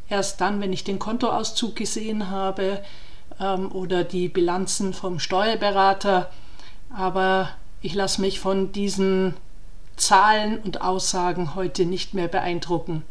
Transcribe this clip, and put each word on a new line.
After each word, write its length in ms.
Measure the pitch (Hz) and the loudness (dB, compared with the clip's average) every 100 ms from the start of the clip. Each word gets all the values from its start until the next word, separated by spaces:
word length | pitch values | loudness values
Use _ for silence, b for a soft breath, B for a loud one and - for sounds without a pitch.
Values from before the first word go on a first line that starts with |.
| - | -4
erst 320 | 202 190 - | -2 -2 0
dann, 220 | 185 202 | 0 0
wenn 100 | 202 | 0
ich 140 | 185 - | -2 -2
den 140 | 196 | -2
Kontoauszug 760 | 208 233 233 220 214 - 214 - | -2 0 2 0 0 -2 -2 -2
gesehen 540 | 202 220 220 214 185 | -2 -2 -2 -2 -2
habe, 520 | 190 190 190 190 202 B B B B - - | 0 0 0 -2 -2 B B B B -8 -4
ähm, 320 | 196 190 190 | -2 0 -2
oder 320 | 190 180 180 175 | -4 0 0 0
die 240 | 185 180 | 0 0
Bilanzen 640 | 190 175 180 180 - 190 | 2 2 2 0 -2 -2
vom 260 | 185 190 170 | -2 -4 -2
Steuerberater. 1120 | - 185 220 220 202 196 196 196 202 185 180 B B B B B - 196 | 0 2 2 2 2 6 4 4 4 2 2 B B B B B -6 -2
Aber 540 | 185 190 190 190 170 - - - | 0 2 4 2 0 -4 -6 -6
ich 120 | - | -4
lass 240 | 190 190 - | 0 0 0
mich 220 | 190 - | 0 0
von 320 | 190 196 190 | 0 0 0
diesen 640 | 202 202 196 190 190 190 - - - - - - - | 0 0 2 4 4 2 0 -6 -8 -8 -8 -6 0
Zahlen 640 | - 196 208 214 214 220 | 6 8 8 4 2 -2
und 220 | 214 - | -2 -2
Aussagen 720 | 185 185 - 190 180 175 165 190 | 0 0 0 0 0 0 -2 -2
heute 300 | 185 - 170 | -2 0 0
nicht 280 | 185 - | 0 -2
mehr 160 | 196 170 | -2 0
beeindrucken. 760 | 190 180 170 - 170 - 156 - | 0 0 -2 -2 -2 -2 -4 -4